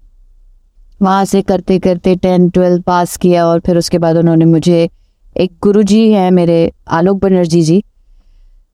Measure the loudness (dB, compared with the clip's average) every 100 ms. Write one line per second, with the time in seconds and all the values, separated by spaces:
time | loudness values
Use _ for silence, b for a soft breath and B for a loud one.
0 | -14 _ _ _ _ _ _ _ -20 -6
1 | -2 -2 -2 -2 -2 -4 -2 -2 -2 -2
2 | -2 -2 0 0 0 0 0 0 -2 -2
3 | -2 -2 0 0 0 0 0 -2 -2 -2
4 | 0 0 2 2 2 2 0 0 -2 -6
5 | _ _ _ -6 -6 -2 0 0 2 2
6 | 2 2 2 0 2 0 -2 -6 -6 -2
7 | -2 -2 0 0 0 0 2 0 -2 _
8 | _ _ _ _ -20 _ _